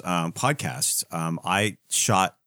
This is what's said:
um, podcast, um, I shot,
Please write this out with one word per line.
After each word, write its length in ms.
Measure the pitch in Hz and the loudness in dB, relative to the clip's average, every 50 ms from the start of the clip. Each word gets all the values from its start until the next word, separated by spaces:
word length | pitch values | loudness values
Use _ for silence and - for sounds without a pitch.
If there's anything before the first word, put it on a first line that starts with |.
| - | 0
um, 260 | 90 90 87 82 85 | 0 0 0 0 -2
podcast, 720 | - - - 135 151 - - 78 64 67 73 - - - - - - | -2 -2 0 0 0 0 -2 -6 -4 -2 -2 -2 -2 -2 -4 -4 -4
um, 260 | 85 82 82 85 - - | -4 -2 -2 -4 -4 -2
I 340 | 85 92 98 107 107 - - _ - | 0 2 2 2 2 0 -4 _ -4
shot, 480 | - - - - 107 92 95 87 - _ _ | -2 0 2 4 4 4 4 2 0 _ _